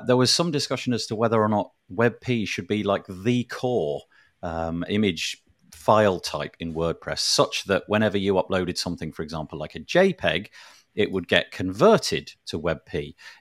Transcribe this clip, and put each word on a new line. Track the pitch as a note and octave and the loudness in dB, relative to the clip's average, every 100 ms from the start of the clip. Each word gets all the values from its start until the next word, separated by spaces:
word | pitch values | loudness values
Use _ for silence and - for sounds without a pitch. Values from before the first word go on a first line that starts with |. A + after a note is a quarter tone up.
| A2+ | 4
there | B2+ | 4
was | B2 | 4
some | - E3+ | 2 0
discussion | D3 - C3 - | -2 -2 -4 -2
as | A#2 - | -4 -4
to | G#2+ | -2
whether | A2+ A2+ | 2 4
or | G#2+ | 4
not | G#2+ - _ _ | 2 -2 _ _
web | G#2 A#2 - | 0 0 0
P | - A#2+ G2 | -4 -4 -2
should | - F2+ | -6 -2
be, | G#2+ | -2
like, | G2 G2 - | 0 0 -2
the | F#2 G#2 B2 A#2+ | -4 0 0 -2
core, | - B2+ A#2 D2+ C#2+ - _ _ _ | -6 -2 0 -2 -4 -10 _ _ _
um, | F2 E2 E2 E2+ E2+ | -8 -6 -4 -6 -2
image | G2+ G#2 D#2+ - - _ _ _ | 0 0 0 -8 -10 _ _ _
file | - - G#2+ G#2+ F2 | -4 4 6 6 2
type | - D#2 D2 - | -4 -6 -8 -8
in | E2 | -8
WordPress, | D#2+ E2 D#2 - D2+ | -2 -2 -4 -8 -4
such | - - - - - | 0 2 2 0 0
that | F#2+ - | -2 2
whenever | G#2+ G#2+ G2+ | 0 2 2
you | G2 F#2+ | 2 2
uploaded | - F#2+ F2+ F2 | 2 -2 -2 -4
something, | F#2 E2+ D#2+ | -6 -6 -10
for | - | -10
example, | D#2 D#2+ D2+ D2+ | -8 -8 -8 -10
like | D2+ - | -10 -12
a | |
J | D#2 E3+ F#3+ | -2 2 2
peg, | E3 E2+ E2 G#2 - - - _ | 2 -2 -2 -6 -18 -20 -20 _
it | - G2+ | -2 0
would | F#2 E2+ | 0 2
get | F2+ - | 2 2
converted | - F#2 F#2+ G3 G#3 - D#2 C#2+ - - | -6 -6 4 6 6 2 -4 -6 -18 -10
to | F2 | -4
web | E2 D#2 - | -4 -4 -6
P. | D#2 D2 - - - | -8 -8 -14 -20 -20